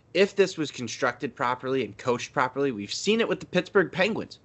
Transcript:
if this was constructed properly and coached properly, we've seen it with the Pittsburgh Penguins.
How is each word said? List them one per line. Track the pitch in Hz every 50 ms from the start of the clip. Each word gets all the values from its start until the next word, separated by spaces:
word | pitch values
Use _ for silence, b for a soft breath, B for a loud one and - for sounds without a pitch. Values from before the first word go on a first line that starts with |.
| b _ -
if | 175 202 196 -
this | 202 190 180 - 160
was | 151 -
constructed | - 131 123 113 - - 139 123 120 - 147 120 -
properly | - 131 120 127 - 131 127 135 135 113
and | 101 110
coached | - - 127 120 117 - - -
properly, | 147 127 131 - 139 143 139
we've | 117 101 101 - -
seen | - - 196 220 226
it | 208
with | - 185 -
the | 165
Pittsburgh | - - 180 175 - - 202 175 135
Penguins. | - 170 185 220 202 123 - - - -